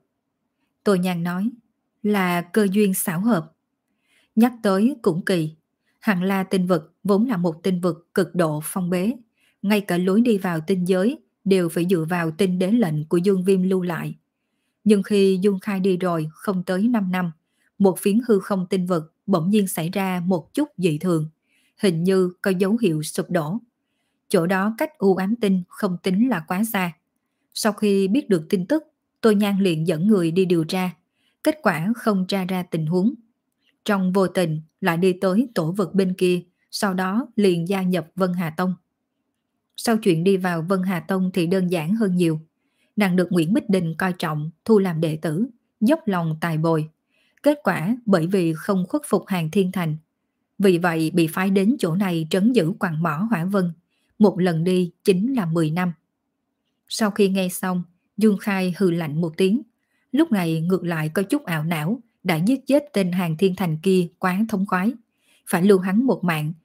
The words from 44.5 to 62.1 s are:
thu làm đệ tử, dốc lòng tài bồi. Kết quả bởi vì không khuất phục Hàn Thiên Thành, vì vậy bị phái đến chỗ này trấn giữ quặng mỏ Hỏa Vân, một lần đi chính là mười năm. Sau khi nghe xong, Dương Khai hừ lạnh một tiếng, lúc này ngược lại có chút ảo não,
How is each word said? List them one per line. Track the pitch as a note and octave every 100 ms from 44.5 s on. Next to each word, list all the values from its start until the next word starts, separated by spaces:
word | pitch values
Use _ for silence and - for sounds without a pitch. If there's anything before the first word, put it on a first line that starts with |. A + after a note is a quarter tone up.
| -
thu | - G#3+
làm | F#3+ D#3
đệ | D#3+ D#3
tử, | E3+ D#3 C4+ - _ -
dốc | G#3+ D#4+ A3
lòng | F3+ E3 D#3
tài | E3+ D#3
bồi. | E3 D#3+ D#3 _ _ _ _ _
Kết | C#4+ D4
quả | G3 D#3 E3+ B3 G#3
bởi | F3+ E3
vì | G3 E3 D#3+
không | - F#3+ F3+
khuất | D4 -
phục | F#3+ -
Hàn | F3+ D#3
Thiên | G3+ F#3
Thành, | F#3+ D#3+ D3+ _ _ _ _ _ -
vì | G3 E3+
vậy | F3+ E3 D#3+
bị | E3+ D#3+
phái | F#3 G3
đến | G3 G3 D4
chỗ | F3
này | F3+ G3 E3 D#3+
trấn | F#3+ A3
giữ | B3 D#3+ A3
quặng | F3+ D#3
mỏ | E3+ D3+ A3+
Hỏa | F3
Vân, | F3+ G3+ F3+ - _ _ _ -
một | G#3 -
lần | F3+ D#3+
đi | F3 F#3 F3 -
chính | - F#3 A#3+
là | C4 F3+
mười | E3+ D#3
năm. | E3+ F3+ D#3 _ _ _ _ _ _ _ _ -
Sau | - G#3
khi | G3+ F#3+
nghe | F#3+ F3+
xong, | - F#3 F3+ E3+ _ _ -
Dương | A3 G3
Khai | G#3+ F#3+ F#3 F3
hừ | F#3+
lạnh | E3+ D#3+ D3+
một | E3+ D#3
tiếng, | F#3+ B3 - _ _ _ _
lúc | C4 E4
này | G3+ E3 D#3+
ngược | E3+ F3+
lại | E3+ D#3+ D#3
có | G3+
chút | G3 C#4+
ảo | F#3+ D#3+
não, | D#3+ D#3+ D#3 C4 -